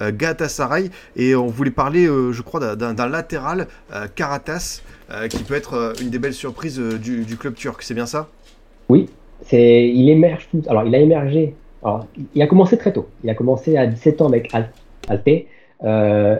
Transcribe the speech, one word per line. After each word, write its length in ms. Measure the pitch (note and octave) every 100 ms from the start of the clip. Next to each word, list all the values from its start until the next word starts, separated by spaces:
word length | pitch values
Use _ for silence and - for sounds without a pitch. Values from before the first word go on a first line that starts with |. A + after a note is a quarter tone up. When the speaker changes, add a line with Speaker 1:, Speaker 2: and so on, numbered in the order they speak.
Speaker 1:
euh, 100 | G#2
Galatasaray, 800 | G#2+ D#3+ D#3+ D#3 - B2+ D#3 F#3+ - -
et 220 | - B2+ C3
on 100 | B2
voulait 240 | A2+ C3+
parler, 380 | B2+ C3+ E3 E3+
euh, 240 | C#3 B2
je 100 | B2
crois, 160 | - E3
d'un, 160 | A#2+
d'un, 180 | G#2+ A#2
d'un 160 | A2+ B2
latéral, 600 | D#3+ D#3+ D#3 C3+ F#3 D#3 - -
euh, 120 | G2+ G#2
Karatas, 720 | - D3+ C#3 C#3 E3+ - - - - -
euh, 160 | G#2+ A2+
qui 160 | G#2+
peut 100 | G#2+
être, 200 | C#3+ -
euh, 180 | B2+ A#2 A2+
une 80 | B2
des 80 | B2
belles 140 | C#3
surprises, 480 | B2+ C3+ A#2+ D#3+ C3
euh, 180 | A2+ A2
du, 260 | A2 A#2+
du 120 | A2 A2+
club 180 | C#3+
turc. 280 | A2+ C3+ A2+
C'est 120 | -
bien 120 | A#2 A#2+
ça ? 200 | D3+ D#3 _ _ _ _ _ -
Speaker 2:
Oui, 200 | C#3+ F#3 - - -
c'est, 460 | - A#2+ A#2+ A#2+ A#2+
il 200 | B2 C3+
émerge 400 | D#3+ E3+ D#3 -
tout, 120 | E3 D3+
alors 160 | A2
il 100 | A#2 C3
a 20 |
émergé, 560 | D3+ D#3+ C#3 D#3 D3+ - - -
alors 200 | A2 G#2+ A2 - C#3
il 80 | C#3+
a 60 | D3
commencé 280 | F#3 F#3 A3+
très 160 | G3
tôt, 140 | - - -
il 80 | A2+
a 40 |
commencé 420 | A2 B2 B2+ - D3+
à 100 | A#2+
dix-sept 340 | A2+ D#3 D3
ans 60 | D3+
avec 260 | A#2+ -
Al-, 180 | A2+ A2+ - - - -
Alté, 380 | C3 - E3 - - _ -
euh, 520 | A2 G#2+ G#2 G#2 G#2